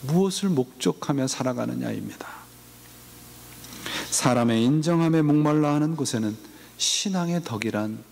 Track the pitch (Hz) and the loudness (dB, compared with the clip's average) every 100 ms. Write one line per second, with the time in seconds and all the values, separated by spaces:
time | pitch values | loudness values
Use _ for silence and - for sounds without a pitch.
0 | 131 170 196 185 196 147 123 - - - | 2 2 2 0 0 2 0 0 -2 -2
1 | - 143 131 - 127 120 120 123 120 107 | -2 0 0 -2 -2 -2 -4 -4 -4 -6
2 | 107 - - - - - - - - - | -8 -12 -16 -16 -20 -20 -20 -20 -20 -20
3 | - - - - - - - - - - | -20 -20 -20 -20 -20 -20 -18 -12 -8 -8
4 | - - 131 120 120 113 117 151 156 170 | -4 0 2 4 4 4 4 2 2 2
5 | 165 165 151 147 151 151 147 147 151 160 | 4 4 4 4 4 4 2 2 0 0
6 | 131 117 110 107 - - - - - - | -2 -2 -2 -4 -14 -20 -20 -4 -2 -2
7 | 208 190 170 175 165 113 110 104 107 110 | -2 -2 0 -2 -4 -4 -2 -2 -4 -6
8 | - | -14